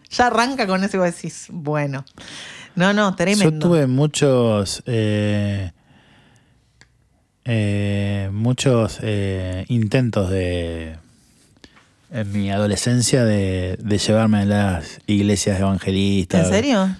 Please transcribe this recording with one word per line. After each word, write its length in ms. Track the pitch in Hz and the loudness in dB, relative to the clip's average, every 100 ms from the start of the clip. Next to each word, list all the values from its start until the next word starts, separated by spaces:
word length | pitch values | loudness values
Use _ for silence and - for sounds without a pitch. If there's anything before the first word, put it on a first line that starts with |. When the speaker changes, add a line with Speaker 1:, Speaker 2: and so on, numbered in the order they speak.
| - | -6
Speaker 1:
ya 180 | - 247 | 0 2
arranca 380 | 220 247 269 202 | 2 0 -2 -2
con 160 | 185 | -2
eso 140 | 196 190 | 0 0
y 20 | |
vos 160 | 175 170 | 0 -2
decís, 320 | 165 - - | -10 -14 -14
bueno. 520 | 175 147 151 143 135 - - - - - - - - | -10 -4 -4 -4 -6 -12 -20 -18 -18 -16 -18 -8 0
No, 180 | 190 | 2
no, 220 | 208 208 175 | 2 2 0
tremendo. 360 | 175 208 160 | 0 4 2
Speaker 2:
Yo 80 | 156 | 2
tuve 260 | 175 165 135 | 2 4 4
muchos, 920 | 127 151 - 147 127 117 104 98 - - | 2 2 2 2 4 4 2 0 -6 -4
eh, 840 | 113 107 104 104 104 101 101 90 - _ _ _ _ _ _ _ _ _ _ _ _ _ _ _ _ 123 | 0 0 0 0 0 -2 -4 -6 -12 _ _ _ _ _ _ _ _ _ _ _ _ _ _ _ _ -4
eh, 840 | 113 104 101 101 101 101 101 98 | 0 0 0 -2 -2 -2 -2 -4
muchos, 680 | 101 117 127 139 120 107 - | -2 -2 0 2 2 0 -2
eh, 640 | 110 104 98 95 92 92 95 | -4 -2 -2 -4 -4 -6 -2
intentos 600 | 120 104 135 123 104 92 | -2 0 0 0 0 0
de, 680 | 95 90 87 82 82 80 80 - _ _ _ _ _ - _ _ _ - | -2 -2 -2 -4 -8 -10 -14 -20 _ _ _ _ _ -20 _ _ _ -12
en 200 | 117 101 | -8 -4
mi 200 | 104 98 | -4 -2
adolescencia 760 | 98 104 98 123 123 110 135 113 | 0 0 0 0 0 2 2 4
de, 520 | 104 95 92 90 92 | 2 0 0 -2 -4
de 160 | 110 104 | -2 0
llevarme 420 | - 110 110 104 | 2 4 4 4
a 60 | 101 | 2
las 560 | 104 101 87 76 - - | 2 2 -2 -6 -10 -2
iglesias 520 | 101 101 104 - 95 | 2 2 2 0 0
evangelistas. 840 | 98 95 98 95 98 98 87 92 - | 0 0 0 0 0 0 0 2 2
Speaker 1:
¿En 40 | |
serio? 440 | 208 277 214 190 | 2 2 2 0